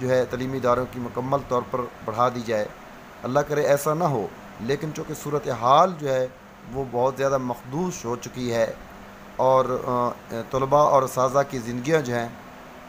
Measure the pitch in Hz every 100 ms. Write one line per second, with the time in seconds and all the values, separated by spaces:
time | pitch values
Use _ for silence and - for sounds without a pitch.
0 | 127 127 120 123 131 135 123 123 127 127
1 | 120 113 127 139 120 123 120 127 120 -
2 | - 107 123 120 113 107 104 - - -
3 | - - 113 139 151 147 143 143 156 156
4 | 170 127 98 - - - 113 139 156 151
5 | 156 151 147 143 143 120 117 143 185 165
6 | 143 131 127 - - - - 127 131 120
7 | 131 131 135 135 127 120 127 143 180 -
8 | 117 120 - 131 123 117 110 - - -
9 | - - - - 127 131 127 127 - 123
10 | 120 - - 117 113 131 135 147 147 139
11 | 127 127 131 139 139 131 113 123 127 160
12 | 127 120 117 - - - - -